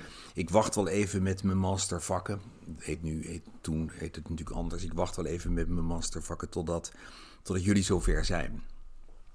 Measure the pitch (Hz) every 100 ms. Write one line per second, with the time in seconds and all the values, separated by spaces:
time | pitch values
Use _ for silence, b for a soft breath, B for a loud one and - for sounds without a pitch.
0 | B B B - 80 104 107 - 92 101
1 | 98 95 95 95 95 95 92 95 - 87
2 | - 92 - 101 - - 85 78 - 78
3 | 82 80 80 82 - - - 80 80 -
4 | 80 - 78 85 82 85 85 85 87 82
5 | 90 - 82 85 87 85 82 85 82 82
6 | - 82 76 82 - - 82 85 - B
7 | B B B B - 92 95 104 92 90
8 | - 78 - 85 64 - - - - -
9 | - - -